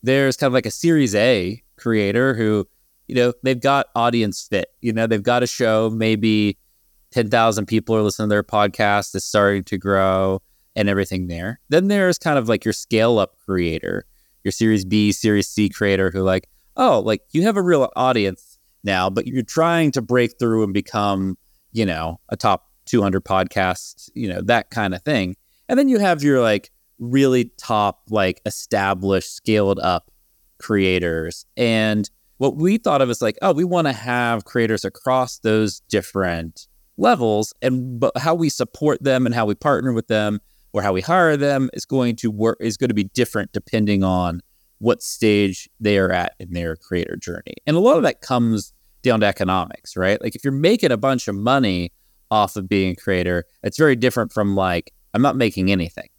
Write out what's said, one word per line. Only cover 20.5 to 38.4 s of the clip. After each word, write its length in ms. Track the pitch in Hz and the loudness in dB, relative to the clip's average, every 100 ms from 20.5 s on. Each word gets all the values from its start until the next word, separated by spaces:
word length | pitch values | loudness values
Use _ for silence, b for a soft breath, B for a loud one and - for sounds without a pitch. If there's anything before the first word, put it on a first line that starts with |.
| 113 | 2
and 100 | 107 | 0
become, 640 | 98 - 110 104 98 95 92 _ _ _ | -2 -4 -2 0 0 -2 -6 _ _ _
you 140 | 113 104 | -4 -2
know, 340 | 82 82 85 _ | -2 -6 -10 _
a 80 | 107 | -4
top 340 | 113 92 _ _ | 0 0 _ _
two 180 | - 120 | -2 0
hundred 220 | 101 95 | 2 0
podcast, 880 | - 95 92 - 92 87 - - - | -2 -2 -2 -2 -2 -2 -8 -20 -18
you 140 | - 113 | -10 -8
know, 120 | 90 | -6
that 280 | 92 117 - | 0 0 0
kind 240 | - 104 | -4 -4
of 80 | 90 | -4
thing. 340 | - 139 92 92 _ _ _ | -2 -2 -2 -6 _ _ _
And 100 | 254 | 0
then 100 | 277 | 2
you 100 | 240 | 2
have 240 | 202 170 | 2 2
your, 180 | 143 135 | 2 2
like, 300 | 117 104 - _ _ _ | 2 0 -2 _ _ _
really 520 | 120 131 139 127 120 _ | -2 2 4 4 0 _
top, 460 | - 107 104 - - | -4 0 0 -2 -4
like, 300 | 107 95 90 | 0 0 -2
established, 880 | - - - 104 98 98 196 - - | -8 -10 -4 -2 0 -2 0 0 -2
scaled 440 | - - 107 98 98 | -12 -2 2 2 0
up 320 | - 87 _ _ _ _ _ _ | 0 -2 _ _ _ _ _ _
creators. 880 | - 107 95 92 87 82 80 - - - | -2 2 2 2 0 -4 -6 -10 -18 -4
And 520 | 120 113 110 107 101 _ _ _ | 0 0 0 -2 -4 _ _ _
what 180 | 135 139 | -2 0
we 200 | 170 220 | 0 0
thought 220 | - 147 | 0 0
of 80 | 131 | 0
is 120 | 120 | 0
like, 160 | 113 107 | -2 0
"Oh, 120 | 196 | 0
we 120 | 139 | 0
wanna 280 | 180 175 156 | 0 0 -2
have 520 | 117 113 123 120 117 | -4 -4 -2 -2 -2
creators 400 | - 123 113 110 | -4 -2 0 0
across 540 | 95 - - 127 127 - | -4 -8 -2 0 -2 -4
those 420 | 110 110 107 - _ | 0 2 0 -4 _
different 760 | 107 92 98 92 85 82 - - _ _ - | -4 -2 -4 -2 -4 -8 -14 -20 _ _ -2
levels, 580 | 202 226 117 104 107 - | 2 2 2 0 -2 -4
and 360 | 127 127 127 120 | -2 -2 -6 -2
but 180 | 131 - | -2 -2
how 160 | 151 | -2
we 140 | 170 | 0